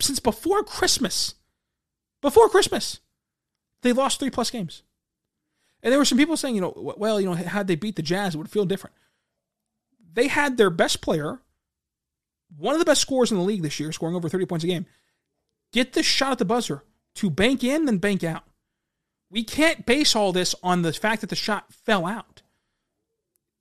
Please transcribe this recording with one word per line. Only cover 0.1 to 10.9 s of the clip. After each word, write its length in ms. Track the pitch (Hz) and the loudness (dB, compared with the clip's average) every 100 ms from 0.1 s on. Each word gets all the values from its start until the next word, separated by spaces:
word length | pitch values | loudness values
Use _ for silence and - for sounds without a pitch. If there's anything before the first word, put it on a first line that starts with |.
| 277 | -2
before 460 | 233 - 320 403 | -2 -2 0 0
Christmas. 720 | - - 370 - 233 - - - _ _ _ _ _ _ _ _ | -2 -2 0 0 -2 -2 -6 -8 _ _ _ _ _ _ _ _
Before 280 | 285 440 453 | 4 6 8
Christmas, 500 | 392 - 226 - - _ _ _ _ _ _ _ _ | 6 2 -2 -6 -12 _ _ _ _ _ _ _ _
they 120 | 247 | 0
lost 260 | 247 269 - | 2 0 0
three-plus 320 | 277 - 233 | -4 -2 -4
games. 320 | 240 170 - _ _ _ _ _ _ _ _ _ _ | -4 -8 -12 _ _ _ _ _ _ _ _ _ _
And 80 | 226 | 2
there 100 | 277 | 4
were 40 | |
some 140 | 277 254 | 4 4
people 180 | 302 | 2
saying, 200 | 302 277 | 0 -2
you 40 | 214 | -2
know, 120 | 175 | -4
"w-, 240 | - 131 - | -6 -10 -4
well, 240 | 214 208 | -2 0
you 60 | 190 | 0
know, 60 | |
had 320 | 170 175 208 190 | -2 -4 -4 -2
they 100 | 170 | -2
beat 180 | 214 | -2
the 60 | - | -4
Jazz, 340 | 151 180 202 | -2 -2 -2
it 20 | 147 | -4
would 120 | 208 | -4
feel 160 | 214 | -2
different." 320 | 185 190 - _ _ _ _ _ _ _ _ _ _ _ - | -2 -2 -8 _ _ _ _ _ _ _ _ _ _ _ -6
They 160 | 233 190 | -2 0
had 300 | 294 285 240 | 2 2 4
their 120 | 196 | 4
best 300 | 165 - | 4 0